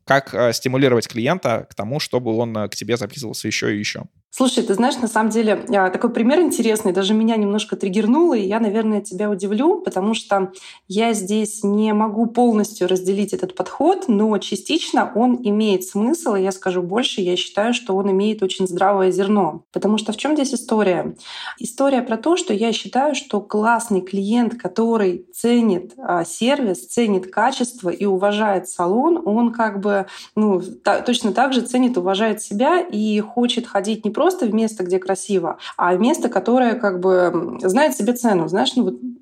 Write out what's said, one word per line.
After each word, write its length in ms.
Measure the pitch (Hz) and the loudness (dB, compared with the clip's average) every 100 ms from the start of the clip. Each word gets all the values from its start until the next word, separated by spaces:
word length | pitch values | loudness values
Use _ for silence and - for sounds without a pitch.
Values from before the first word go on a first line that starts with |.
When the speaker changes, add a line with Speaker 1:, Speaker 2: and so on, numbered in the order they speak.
| - | 0
Speaker 1:
как, 280 | 139 - | 0 2
э, 180 | - 120 | 0 0
стимулировать 540 | 113 131 131 139 120 - | 0 -2 2 4 4 0
клиента 580 | 117 123 185 131 113 - | -2 -2 -2 -2 -2 -4
к 40 | |
тому, 260 | - 104 147 | -10 -6 -6
чтобы 340 | - 123 123 113 | -4 -2 0 -2
он, 200 | 117 110 | -2 -4
э, 120 | 101 | -6
к 80 | - | -6
тебе 200 | 104 120 | -4 -4
записывался 500 | 104 143 113 - 113 | -4 -8 -10 -8 -6
еще 200 | - 120 | -4 -2
и 100 | 104 | -2
еще. 260 | 107 - - _ _ | -4 -8 -12 _ _
Speaker 2:
Слушай, 320 | - 254 240 | 0 0 2
ты 120 | - | 0
знаешь, 220 | 196 247 - | 2 0 0
на 100 | 220 | -2
самом 220 | 220 220 | 0 0
деле, 340 | 220 214 185 - | 2 2 0 0
а, 140 | 202 185 | 0 2
такой 220 | 202 240 | 0 -2
пример 280 | 240 233 311 | 0 2 4
интересный, 520 | 320 - 226 214 202 | 2 2 0 0 0
даже 220 | 180 196 | 0 2
меня 220 | 220 226 220 | 2 2 2
немножко 400 | 208 208 - 190 | 0 -2 -4 -4
триггернуло, 580 | 196 190 214 285 339 | -2 0 2 4 4
и 120 | 240 190 | 2 0
я, 140 | 220 | 0
наверное, 400 | 220 214 220 208 | 0 0 0 -2
тебя 300 | 202 185 208 | -4 -4 -2
удивлю, 500 | 196 196 214 302 370 | -2 -2 2 2 2
потому 320 | - 190 202 | -2 -2 -2
что 400 | 220 - 196 190 - - - - | -2 0 0 0 -6 -20 -20 -6
я 280 | 190 233 | -2 0
здесь 500 | 208 185 214 208 - | 0 -2 -2 -2 -4
не 300 | 202 208 214 | -2 0 2
могу 320 | 208 214 208 233 | 2 0 0 0
полностью 640 | 233 240 214 202 - 180 | 2 2 2 0 -2 0
разделить 440 | 185 180 196 190 | 0 0 0 -2
этот 220 | 185 180 | -4 -6
подход, 500 | - 185 - 294 381 - | -6 -6 0 2 2 2
но 300 | 202 220 208 | 2 2 0
частично 720 | - 202 - 311 - 269 - | -2 -6 -2 -4 0 0 0
он 240 | 208 247 247 | 2 2 2
имеет 420 | 208 208 214 185 | 0 0 2 0
смысл, 500 | 185 202 226 339 262 | -2 -2 0 0 0
и 80 | 196 | 0
я 100 | 190 | 0
скажу 300 | 190 190 180 | -2 -4 -2
больше, 400 | 175 208 262 - | -2 -2 -2 -2
я 140 | 180 180 | -2 -2
считаю, 360 | - - 220 | -2 -2 0
что 240 | 240 - 190 | -2 -2 -2
он 140 | 196 | 0
имеет 320 | 190 214 214 | 2 0 0
очень 240 | 190 185 185 | -2 -2 -2
здравое 420 | 175 196 202 190 | 2 2 4 2
зерно. 520 | 180 196 208 170 - - | 2 2 2 2 -2 -8
Потому 240 | - 196 214 | -2 0 0
что 160 | 214 | -2
в 60 | 220 | -4
чем 160 | 277 | 0
здесь 180 | 302 269 | 0 0
история? 640 | 233 - 214 196 170 156 - - - - - | -2 -2 2 2 0 -2 -10 -16 -14 -14 -12
История 440 | - - 277 262 | -8 0 2 2
про 160 | 240 220 | 0 -2
то, 180 | 302 349 | 0 0
что 160 | - | 0
я 200 | 202 233 | -2 0
считаю, 400 | 220 190 247 294 | -2 -4 0 0
что 260 | 262 - 208 | -2 -4 -6
классный 640 | 202 214 220 226 226 185 | -2 0 2 0 0 -2
клиент, 580 | 180 196 196 240 226 - | -2 -4 0 2 0 -2
который 640 | 175 - 226 226 190 175 - | -6 -2 0 2 0 -2 -8
ценит, 640 | - 233 240 233 180 - - | -4 2 4 4 2 -4 -10
а, 280 | - 175 175 | -2 -2 -2
сервис, 600 | - 233 285 226 170 - | -2 0 2 0 -4 -4
ценит 460 | - 226 190 185 | -2 0 0 -2
качество 560 | - 233 269 240 - 180 | 0 0 0 -4 -4 -6
и 160 | 170 | -2
уважает 640 | 196 185 202 208 214 190 180 | 0 2 2 2 2 0 -2
салон, 540 | - 175 214 311 339 | -2 0 2 2 2
он 280 | - 214 233 | 0 2 2
как 280 | 226 220 202 | 0 -2 -2
бы, 240 | 202 202 190 - - - | 0 0 -2 -10 -8 0
ну, 240 | 214 185 | 2 2
та-, 400 | 180 - - 196 | -2 -4 0 2
точно 320 | - 240 214 | 2 0 0
так 220 | 196 269 | 2 2
же 80 | 262 | 2
ценит, 340 | - 254 254 220 | 0 2 2 2
уважает 460 | 180 196 220 214 | 0 0 0 -2
себя 380 | - 202 269 359 | -4 0 2 2
и 380 | 349 208 214 214 | 0 -2 0 0
хочет 460 | 214 - 240 247 240 | 0 0 0 0 -4
ходить 380 | 202 196 220 | -4 -2 -2
не 60 | 208 214 | -2 2
просто 280 | 330 370 233 | 2 2 0
в 60 | |
место, 280 | 214 220 214 | 2 0 -2
где 140 | 180 185 | -2 -2
красиво, 600 | 190 190 - 190 165 - - - | 0 -4 -2 -2 -2 -6 -10 -2
а 180 | 180 | 2
в 60 | 180 | 4
место, 280 | 233 330 240 | 2 2 0
которое 460 | 202 185 247 240 | 0 2 2 2
как 240 | - 208 180 | 2 -2 0
бы, 120 | 185 185 175 | 2 4 4
м, 280 | 165 - - | 0 -4 -4
знает 340 | 185 208 302 - | 0 2 2 2
себе 160 | 214 | -2
цену, 340 | 247 233 190 156 | 0 2 2 2
знаешь, 240 | 190 262 254 | 0 0 0
ну 60 | |
вот 100 | 185 - 254 240 | -2 -2 -8 -10